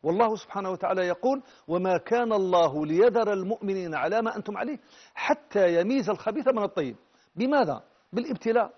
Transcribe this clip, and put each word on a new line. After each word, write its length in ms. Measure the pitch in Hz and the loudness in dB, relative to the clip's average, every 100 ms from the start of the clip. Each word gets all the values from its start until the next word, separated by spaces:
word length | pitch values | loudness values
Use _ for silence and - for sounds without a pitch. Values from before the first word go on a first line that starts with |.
والله 340 | 147 180 226 214 | -2 2 2 0
سبحانه 340 | - 202 190 | -8 -8 -6
وتعالى 360 | 180 190 190 180 | -4 -2 0 0
يقول: 360 | 175 247 277 - - - | 0 0 -2 -6 -20 -4
"وما 280 | 175 185 180 | -2 0 0
كان 360 | 240 233 233 | 0 0 2
الله 540 | 214 190 180 165 147 151 | 0 4 4 4 2 0
ليذر 460 | 165 240 220 214 | 4 4 4 0
المؤمنين 600 | 202 185 226 202 190 175 | 0 -2 -4 -4 -6 -4
على 280 | 151 156 214 | -4 -2 0
ما 140 | 226 220 | -2 -6
أنتم 200 | 208 202 | -8 -6
عليه 220 | - 285 _ - - | -6 -8 _ -20 -20
حتى 680 | - - - - 202 180 170 | -10 -2 -2 -2 2 2 2
يميز 300 | 185 269 190 | 2 0 0
الخبيث 380 | - - 302 262 | -2 -4 -2 0
من 140 | 240 | 0
الطيب". 340 | 202 - 139 107 _ _ _ 156 | -2 -2 -6 -8 _ _ _ -4
بماذا؟ 460 | 254 285 190 123 - _ _ | 0 2 0 -2 -10 _ _
بالابتلاء. 600 | 196 240 208 226 233 202 | -8 -6 -4 0 0 0